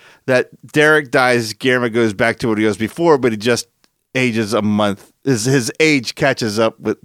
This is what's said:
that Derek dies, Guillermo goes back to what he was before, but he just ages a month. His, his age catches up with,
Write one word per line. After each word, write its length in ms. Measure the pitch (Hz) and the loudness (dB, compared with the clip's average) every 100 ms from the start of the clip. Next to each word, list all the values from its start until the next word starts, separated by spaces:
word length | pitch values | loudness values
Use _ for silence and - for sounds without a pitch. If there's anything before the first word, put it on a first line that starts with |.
| - _ - | -20 _ -2
that 220 | 127 - - 120 | 0 -2 -10 -4
Derek 380 | 151 151 151 131 | 2 4 4 2
dies, 400 | 143 127 120 110 | 0 2 0 -2
Guillermo 360 | 107 131 127 120 | -4 0 0 0
goes 220 | 113 113 | 0 0
back 260 | 98 117 107 | 0 -2 0
to 80 | 120 | -2
what 100 | 107 | 0
he 60 | |
was 120 | 110 98 | 0 -2
before, 420 | 110 - 170 143 | -6 -2 2 2
but 120 | 123 | 2
he 60 | 107 | -2
just 300 | 120 117 - _ _ _ _ 131 | -2 -2 -4 _ _ _ _ -2
ages 360 | 127 113 101 | -2 -2 -2
a 100 | 110 | -2
month. 500 | 107 104 104 95 - _ | 0 0 0 -4 -12 _
His, 200 | 135 117 | -2 -2
his 260 | 120 139 113 - | 0 0 -2 -2
age 360 | 156 143 110 - | 0 0 -4 -4
catches 420 | 143 127 117 104 | -2 -2 -4 -2
up 200 | 113 - | -2 -2
with, 180 | 107 101 | -6 -6